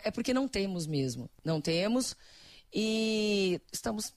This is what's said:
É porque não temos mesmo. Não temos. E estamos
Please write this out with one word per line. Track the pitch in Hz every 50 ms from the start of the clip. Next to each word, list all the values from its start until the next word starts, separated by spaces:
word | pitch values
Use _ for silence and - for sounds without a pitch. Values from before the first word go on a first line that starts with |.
| -
É | 214
porque | - - 233 - 254
não | 262 277
temos | 254 - 196 196 196 185 175 160
mesmo. | 156 156 139 135 127 117 123 - - - - -
Não | 156 160 156
temos. | - 165 165 170 190 214 233 262 247 - - - - - - - - - - - - _ -
E | 202 220 220 220 220 220 220 220 214 214 208 208 196 190 185 175 165 - - -
estamos | - - 233 214 214 214 - -